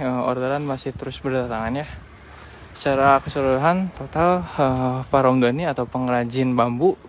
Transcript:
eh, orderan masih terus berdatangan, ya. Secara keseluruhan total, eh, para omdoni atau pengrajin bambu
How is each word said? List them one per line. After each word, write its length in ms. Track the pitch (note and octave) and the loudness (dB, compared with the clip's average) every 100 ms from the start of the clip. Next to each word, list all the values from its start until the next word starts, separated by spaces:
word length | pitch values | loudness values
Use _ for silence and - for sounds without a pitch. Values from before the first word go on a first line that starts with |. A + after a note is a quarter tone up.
eh, 180 | C3 B2+ A#2+ | -4 -2 -2
orderan 400 | B2+ B2+ C#3+ D3 | -2 -2 -2 -4
masih 320 | C3 C3+ - | -6 -8 -8
terus 240 | C3+ - | -10 -8
berdatangan, 640 | C#3 C3 B2 A2+ A2+ C3+ D3+ | -4 -2 -2 -4 -4 -4 -6
ya. 20 | - - - - - - - - | -12 -18 -20 -20 -20 -20 -20 -20
Secara 480 | - C#3+ C3+ C#3 C3+ | -6 0 4 6 4
keseluruhan 720 | D3 D3 C3+ C3 D#3 F#3 F#3+ | 2 -2 0 2 2 2 -2
total, 480 | - C#3 D#3 F3 F3+ | -6 -8 0 2 2
eh, 560 | E3+ - C3+ B2+ B2+ C3 B2+ | -2 0 0 2 0 -4 0
para 160 | C#3 C3 | 2 4
omdoni 400 | B2+ A#2+ C3+ E3+ | 4 2 2 -2
atau 160 | C3 A#2 | -4 -4
pengrajin 720 | B2+ B2+ B2 A#2+ B2+ B2+ B2 | -4 -2 -2 -2 0 0 2
bambu 400 | A#2+ A#2+ F3+ F#3+ | 0 2 0 0